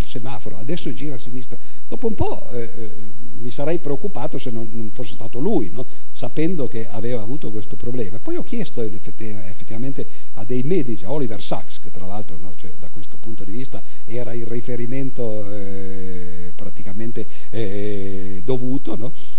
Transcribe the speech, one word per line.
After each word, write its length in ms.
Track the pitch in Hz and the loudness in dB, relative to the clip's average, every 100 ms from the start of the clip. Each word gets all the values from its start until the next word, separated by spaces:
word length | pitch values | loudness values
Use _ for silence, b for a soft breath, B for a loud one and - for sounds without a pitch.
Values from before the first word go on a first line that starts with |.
semaforo, 540 | - - 131 131 110 - | 0 0 0 0 0 0
adesso 340 | 135 175 156 | 0 0 0
gira 220 | - 151 | 0 0
a 40 | 127 | 0
sinistra." 380 | - 254 - 120 B B - | 0 0 0 0 B B 0
Dopo 180 | 240 226 | 0 0
un 80 | |
po', 320 | 196 440 - - | 0 0 0 0
eh, 80 | 120 | 0
eh, 280 | 117 113 110 - - - - - | 0 0 0 0 0 0 0 0
mi 100 | 120 | 0
sarei 280 | 131 147 170 | 0 0 0
preoccupato 600 | 143 139 98 113 151 147 | 0 0 0 0 0 0
se 120 | 127 | 0
non, 180 | 113 113 | 0 0
non 180 | 117 107 | 0 0
fosse 220 | - 120 | 0 0
stato 260 | - 110 120 | 0 0 0
lui, 300 | 175 185 - | 0 0 0
no? 120 | - - B B | 0 0 B B
Sapendo 560 | - 123 151 165 175 120 | 0 0 0 0 0 0
che 180 | 113 110 | 0 0
aveva 320 | 110 117 120 | 0 0 0
avuto 280 | 107 139 120 | 0 0 0
questo 240 | 104 - | 0 0
problema. 440 | - 120 123 101 107 | 0 0 0 0 0
Poi 180 | - 349 | 0 0
ho 60 | |
chiesto 360 | - 233 185 123 | 0 0 0 0
effetti-, 520 | 110 98 - - 113 107 104 | 0 0 0 0 0 0 0
effettivamente 580 | 104 - 113 135 135 110 B B | 0 0 0 0 0 0 B B
a 100 | - | 0
dei 180 | 110 127 | 0 0
medici, 420 | 135 185 123 107 | 0 0 0 0
a 60 | 107 | 0
Oliver 320 | 151 117 104 | 0 0 0
Sacks, 380 | - 147 - - | 0 0 0 0
che 100 | - | 0
tra 160 | - 92 | 0 0
l'altro, 300 | 107 - - | 0 0 0
no, 120 | - - | 0 0
cioè, 140 | - - | 0 0
da 100 | - | 0
questo 240 | - - - | 0 0 0
punto 220 | 113 110 | 0 0
di 80 | 98 | 0
vista 320 | 117 131 - B B - | 0 0 0 B B 0
era 280 | 117 117 | 0 0
il 120 | 120 113 | 0 0
riferimento, 1040 | 120 120 120 120 135 135 123 117 107 101 | 0 0 0 0 0 0 0 0 0 0
eh, 1000 | 104 98 98 95 95 92 90 90 87 87 | 0 0 0 0 0 0 0 0 0 0
praticamente, 720 | - 90 - 98 95 117 117 101 B B | 0 0 0 0 0 0 0 0 B B
eh, 920 | 113 101 101 104 101 98 95 95 92 | 0 0 0 0 0 0 0 0 0
dovuto, 520 | 95 127 127 139 - 113 | 0 0 0 0 0 0
no? 160 | 127 B B | 0 B B